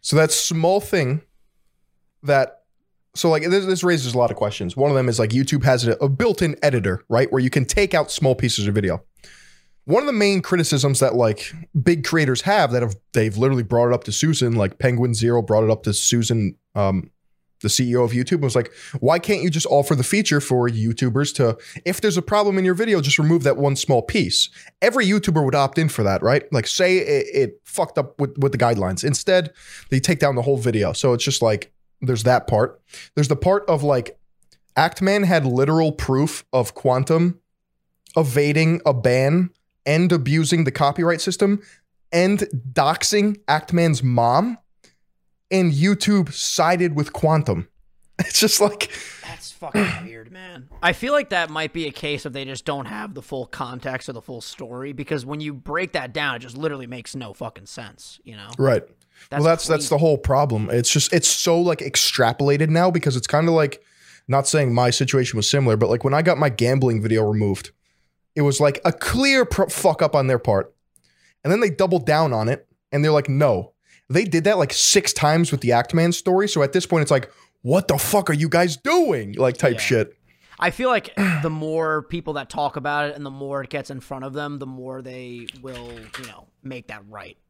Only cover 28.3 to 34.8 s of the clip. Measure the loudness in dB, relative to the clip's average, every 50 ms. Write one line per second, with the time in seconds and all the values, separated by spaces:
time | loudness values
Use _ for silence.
28.3 | -2 -2 -2 0 2 2 2 2 2 0 -2 -4 -4 -2 -2 -2 -2 -2 0 2
29.3 | 2 2 2 -2 _ _ -20 -20 -20 -20 -8 -2 -2 0 0 0 0 2 0 0
30.3 | 0 0 0 0 0 0 0 0 0 0 0 -2 -2 0 0 0 0 0 0 -4
31.3 | -2 0 0 0 0 0 -4 _ _ _ _ _ _ _ -4 -2 -2 0 2 2
32.3 | 2 2 2 2 2 2 2 0 -2 -12 _ _ -20 -20 -20 -8 _ -2 0 0
33.3 | 0 0 2 0 0 0 2 0 -2 0 2 0 0 0 0 -6 -14 _ _ _
34.3 | _ _ _ _ _ _ _ _ _ 2